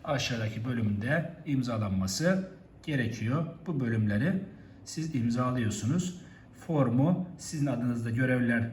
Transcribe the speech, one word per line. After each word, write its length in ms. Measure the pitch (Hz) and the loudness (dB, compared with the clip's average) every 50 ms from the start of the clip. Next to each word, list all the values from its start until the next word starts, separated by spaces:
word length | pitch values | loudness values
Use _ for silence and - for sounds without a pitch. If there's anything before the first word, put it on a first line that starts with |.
| - | -2
aşağıdaki 600 | - 147 131 - - 127 113 110 107 - 110 113 | -2 -2 -2 0 -2 -2 -2 -2 -4 -4 -4 -4
bölümde 680 | 127 123 117 110 104 101 98 104 123 147 170 160 - - - - | -4 -2 0 0 0 0 0 0 0 0 0 0 -2 -8 -10 -4
imzalanması 1040 | - 139 127 123 120 117 110 107 98 95 95 92 92 - - 156 175 190 190 185 - - - - - - - - | -2 0 0 0 0 0 0 0 0 0 0 0 0 0 2 2 2 2 2 0 -4 -10 -16 -20 -20 -20 -12 -6
gerekiyor. 600 | - 147 135 120 113 113 107 110 113 131 160 165 - - - - - | -2 0 0 0 0 -2 -2 -2 0 0 0 0 -2 -6 -10 -8 -4
Bu 120 | 170 139 | -2 0
bölümleri 540 | 127 117 113 110 107 101 101 104 131 175 196 - - - - - - - - - - | 0 0 2 2 2 2 2 2 2 2 0 0 -2 -6 -12 -18 -20 -20 -20 -20 -16
siz 300 | - - - 156 160 - | -12 -8 -6 -6 -2 -2
imzalıyorsunuz. 1040 | 131 113 120 117 123 127 127 127 127 117 107 101 - 107 113 151 180 - - - - - - - - - - - - - - | 0 2 2 2 2 0 0 0 0 0 0 0 0 0 0 2 2 0 -2 -4 -10 -14 -16 -18 -20 -20 -20 -20 -20 -6 -2
Formu 640 | 165 147 135 120 117 127 139 160 180 180 180 - - - | 2 2 4 4 4 4 4 4 4 2 0 -6 -8 -12
sizin 280 | - - - 156 139 | -12 -8 -2 0 0
adınızda 440 | 139 120 117 120 123 120 117 113 113 | 0 0 0 0 0 0 -2 -2 -2
görevliler 600 | 110 120 131 127 127 123 120 117 120 117 113 113 | 0 2 2 4 4 4 4 2 2 2 0 -2